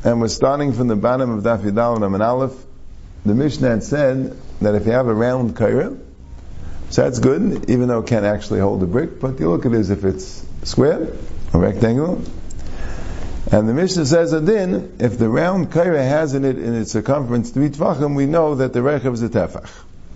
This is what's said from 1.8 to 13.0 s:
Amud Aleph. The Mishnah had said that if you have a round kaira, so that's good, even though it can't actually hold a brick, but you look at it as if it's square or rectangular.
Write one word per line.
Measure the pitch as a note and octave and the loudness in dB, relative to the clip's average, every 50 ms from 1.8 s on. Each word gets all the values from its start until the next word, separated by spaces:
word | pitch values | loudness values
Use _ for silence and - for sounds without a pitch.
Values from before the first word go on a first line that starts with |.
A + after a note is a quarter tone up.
| A#2+ A#2+ A#2 A2 | 2 2 0 0
Amud | G#2 F#2+ F#2+ G2 | 0 0 0 0
Aleph. | G#2+ A#2 B2 B2+ C3+ B2+ C3 - - - - - - - - - - - - - - | 2 2 2 0 -2 -4 -6 -12 -18 -18 -18 -16 -16 -16 -16 -16 -16 -16 -18 -4 0
The | G#2 G#2 | 2 2
Mishnah | B2+ D3 D3 - - C3 B2 | 2 2 0 0 2 2 2
had | A#2 G2+ - | 2 0 0
said | - C#3 D3 C#3+ C3 C3 C3+ C3 - - - - - - - | -2 0 2 2 2 2 0 -4 -6 -8 -12 -14 -14 -6 0
that | G#2 G#2 G#2 | 0 2 2
if | G#2 F#2 | 2 2
you | A2 | 2
have | A#2 B2+ C3 | 2 2 2
a | A#2 A2 | 2 2
round | G#2+ A#2 B2 B2+ C3 A#2+ A2 - | 2 2 2 2 0 0 -2 0
kaira, | - A2 G#2+ A2+ C3 E3+ A#3 - - - - - - - - - - - - - - - - - - - - | 0 2 2 2 2 0 -2 -6 -12 -16 -18 -20 -20 -18 -18 -18 -16 -14 -14 -12 -10 -10 -8 -8 -8 -8 -2
so | - B2 C3 | 2 2 2
that's | C#3+ B2+ A2+ | 2 2 2
good, | A#2 B2+ C#3+ F3 A#3 G3+ C#3+ - - - | 4 4 4 4 2 0 0 -2 0 2
even | B2 B2 B2 | 2 2 4
though | B2 A#2+ A2+ | 2 0 0
it | G#2+ | 0
can't | - A#2+ G#2+ G2+ | 0 0 2 2
actually | G#2 G#2 G2+ - - G#2 G2 | 2 0 0 -2 -2 0 2
hold | G2 G2 G#2 G2 F#2 | 2 2 2 0 0
a | |
brick, | E2+ F#2 B2+ E3+ - - - | 0 0 0 -2 -2 -4 -4
but | - C3 C3 - | -4 -4 -2 0
you | D#3 E3 | 0 2
look | E3+ - - | 2 2 2
at | B2 | 2
it | A#2 | 2
as | A2+ G#2 F2+ | 2 2 0
if | G2+ F2+ F#2+ | -2 0 0
it's | F#2+ D#2 - - - - - - - - - - | -2 -2 -2 -8 -10 -12 -10 -10 -10 -8 -6 -6
square | - - B2 B2+ D3+ F#3 - D#4+ - - - - - - - - - - | -2 2 4 4 4 2 0 -4 -6 -6 -8 -8 -6 -6 -4 -2 2 2
or | E2+ | 4
rectangular. | F2+ G#2 G2 G2+ A2+ A2 A#2 C3+ D#3 F3 - - - - - - - - - - - - - - - - - - | 4 2 2 2 2 2 4 2 0 0 -2 -4 -6 -6 -8 -8 -8 -8 -8 -6 -6 -6 -4 -4 -4 -4 -4 -6